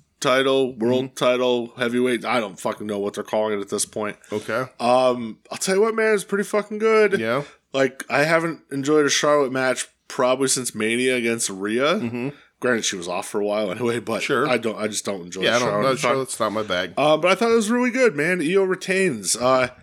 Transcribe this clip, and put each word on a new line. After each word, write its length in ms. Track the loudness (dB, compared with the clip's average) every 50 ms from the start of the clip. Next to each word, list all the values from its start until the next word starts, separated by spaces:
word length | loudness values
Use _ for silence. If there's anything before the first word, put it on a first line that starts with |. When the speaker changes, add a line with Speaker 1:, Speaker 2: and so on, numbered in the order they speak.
| _ _ _ -4
Speaker 1:
title, 560 | 0 2 2 2 2 2 2 2 2 0 -2
world 280 | 0 0 2 2 2 0
Speaker 2:
Mm-hmm. 80 | -4 -4
Speaker 1:
title, 580 | 0 2 2 2 2 2 2 0 0 -2 -4 -6
heavyweight. 480 | -4 -4 -2 0 0 0 0 0 -2 -2
I 160 | -2 -2 -2
don't 180 | -2 -4 -6 -6
fucking 280 | -6 -6 -6 -6 -6
know 120 | -6 -4 -4
what 160 | -4 -4 -4
they're 100 | -6 -6
calling 340 | -2 -2 0 0 0 -2 -4
it 20 |
at 60 | -4 -4
this 160 | -4 -4 -4
point. 300 | -4 -6 -6 -6 -6 -6 -10 -10 -8
Speaker 2:
Okay. 320 | -8 -6 -4 -4 -4 -4 -4 -6 -6 -2
Speaker 1:
Um, 580 | 2 4 4 4 4 4 2 0 -4 -10 -12 -14 _ -14
I'll 80 | -10 -6
tell 160 | -2 0 2
you 40 | 2
what, 140 | 2 2 2
man, 200 | 0 2 2 2
it's 100 | 0 -2
pretty 200 | -2 -2 -2 -2
fucking 340 | -2 -2 -4 -2 -4 -4 -2
good. 400 | 0 2 4 4 4 4 2 0
Speaker 2:
Yeah. 240 | 0 0 -2 -2 -4 -6 -12 _ _ _
Speaker 1:
Like, 320 | 0 2 2 0 0 -4 -6 -2
I 140 | 0 2 2
haven't 360 | 4 2 2 2 0 -6 -8 _ -8
enjoyed 360 | -6 -4 0 4 4 4 4
a 40 | 4
Charlotte 400 | 2 2 2 4 4 4 2 0
match 360 | 0 0 0 0 0 -2 -6 -10 _ _ _ -8
probably 400 | -2 0 2 2 2 2 2 0
since 260 | 0 0 -4 -4 -4
Mania 420 | -2 -2 0 0 0 0 0 0
against 320 | 0 0 0 0 -2 -2 -4
Rhea. 440 | -6 -4 -4 -2 0 0 0 0 0
Speaker 2:
Mm-hmm. 340 | 0 -2 -4 -4 -6 -6 -8 -8 -12 -20 _ _ -4
Speaker 1:
Granted, 240 | -2 0 0 0 0
she 120 | -2 -4
was 120 | -6 -6 -6
off 180 | -6 -6 -6 -4
for 120 | -4 -2
a 40 | 0
while 260 | 0 0 0 0 -2
anyway, 260 | -2 -2 -2 -2 -2 -2
but 240 | -4 -4 -4 -4
Speaker 2:
Sure. 240 | -2 0 0 0 2 2
Speaker 1:
I 80 | 0 0
don't, 200 | -2 -4 -4 -4
I 80 | -6
just 180 | -6 -6 -6 -6
don't 180 | -6 -6 -8
enjoy 200 | -8 -12 -6 -2
Speaker 2:
Yeah, 140 | 0 2 2
I 20 | 2
don't 100 | 2 2
Speaker 1:
Charlotte. 140 | 0 2 2
Speaker 2:
know. 60 | 0
Speaker 1:
It's 100 | 0 0
fine. 80 | 2 0
Speaker 2:
Charlotte's 300 | 0 0 -2 -4 -4 -2
not 120 | -2 -2
my 100 | -2 -2
bag. 300 | -4 -2 -2 -2 -2 -2 -2
Speaker 1:
Uh, 200 | 2 2 4 4
but 160 | 4 4 2
I 20 | 2
thought 160 | 2 2 2
it 40 | 2
was 140 | 2 2 0
really 200 | 0 0 0 0
good, 240 | 0 2 2 2 2
man. 260 | 0 0 0 0 0
Io 220 | 0 0 0 0 0
retains. 720 | 0 -2 -4 -4 -2 0 0 0 0 -2 -2 -4 -4 -2
Uh, 320 | 0 2 4 4 4 2 0 -4 -8